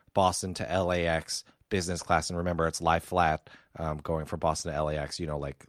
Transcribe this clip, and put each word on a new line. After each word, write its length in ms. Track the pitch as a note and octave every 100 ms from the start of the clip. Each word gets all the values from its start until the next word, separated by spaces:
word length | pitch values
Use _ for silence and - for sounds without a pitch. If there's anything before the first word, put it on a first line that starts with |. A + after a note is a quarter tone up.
| _
Boston 400 | G2+ F#2 F2+ F#2
to 160 | F2 -
L 220 | F#2 F2+
A 160 | F2 E2+
X 340 | D#2+ - - - _ -
business 340 | G2 F2 E2+
class. 260 | - E2 -
And 60 | F2
remember, 300 | F2+ E2 E2
it's 120 | -
lie 200 | E2 E2
flat, 500 | - F2 E2 D#2 - - _ -
um, 220 | D#2+ D2+
going 280 | D#2+ D#2+ D2+
from 120 | D#2
Boston 320 | E2 D#2 D#2+
to 60 | D2+
L 100 | D2+
A 80 | D2+
X. 220 | C#2+ -
You 80 | D#2+
know, 120 | D2
like, 280 | C#2+ -